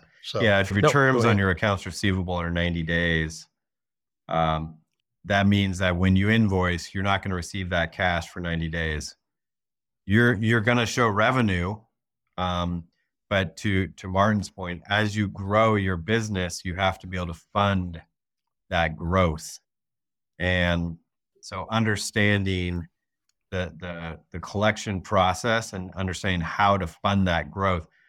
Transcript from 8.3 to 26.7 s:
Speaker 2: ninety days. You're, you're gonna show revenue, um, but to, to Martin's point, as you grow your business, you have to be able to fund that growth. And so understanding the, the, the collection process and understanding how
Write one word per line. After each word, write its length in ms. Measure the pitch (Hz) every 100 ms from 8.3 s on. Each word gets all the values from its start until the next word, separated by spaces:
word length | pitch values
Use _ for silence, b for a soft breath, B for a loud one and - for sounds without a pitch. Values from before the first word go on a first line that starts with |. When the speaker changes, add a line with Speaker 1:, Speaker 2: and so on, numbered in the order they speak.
| 92
Speaker 2:
ninety 300 | 87 82 82
days. 460 | 85 80 76 - - _ _ _ _ _ _ _ _ -
You're, 280 | 107 120 104
you're 200 | 113 117
gonna 240 | 110 120 110
show 200 | - 117
revenue, 680 | 101 113 131 110 90 90 110 _ _ _ _ _ -
um, 480 | 90 87 87 87 85 _ _ _ _
but 280 | 98 87 -
to, 300 | 107 95 90
to 180 | - 95
Martin's 420 | 95 104 104 95
point, 320 | - 90 87 -
as 260 | 104 104 107
you 120 | 101
grow 480 | 101 98 104 113 104
your 220 | 95 90
business, 680 | 82 113 110 98 87 - 95
you 100 | 87
have 220 | 95 92
to 80 | 92
be 80 | 92
able 100 | 85
to 120 | 82 _
fund 480 | 101 101 95 90 82 - _ _ _ _ _ _
that 260 | 87 80 78
growth. 600 | 85 92 87 78 - - _ _ _ _ _ _ _ -
And 580 | 90 90 87 85 85 82 _ _ _ _
so 260 | - 95 92
understanding 1160 | 110 110 101 - 110 104 101 95 92 90 87 82 _ _ _ _ _ _
the, 220 | 92 87 80
the, 400 | 90 85 82 78 _
the 80 | 87
collection 600 | - 101 107 104 110 95
process 720 | - 98 92 90 120 113 110
and 180 | 95 90 87
understanding 460 | 92 87 101 90
how 360 | 80 - 101